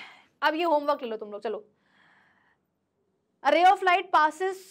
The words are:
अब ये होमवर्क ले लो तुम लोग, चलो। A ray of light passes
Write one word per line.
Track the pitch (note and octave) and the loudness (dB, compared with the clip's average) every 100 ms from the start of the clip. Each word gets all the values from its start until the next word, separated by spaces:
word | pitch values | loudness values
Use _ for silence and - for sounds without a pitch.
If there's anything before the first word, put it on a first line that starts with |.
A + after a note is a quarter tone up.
| - - _ _ | -18 -20 _ _
अब | D4+ | -2
ये | D#4 | 0
होमवर्क | E4+ D4 D4 D4 | 0 0 0 -4
ले | B3 | -6
लो | A3 | -10
तुम | G#3 | -12
लोग, | G#3 | -10
चलो। | A3 G#3 - _ _ _ _ _ _ _ _ _ _ _ _ _ _ _ _ _ | -8 -8 -12 _ _ _ _ _ _ _ _ _ _ _ _ _ _ _ _ _
A | B3+ | 0
ray | D4+ F4+ | 4 4
of | G4 | 4
light | F#4+ F4+ | 2 0
passes | F#4 E4 D4+ D#4 F#4 F#4+ - | 0 0 0 0 -6 -8 -16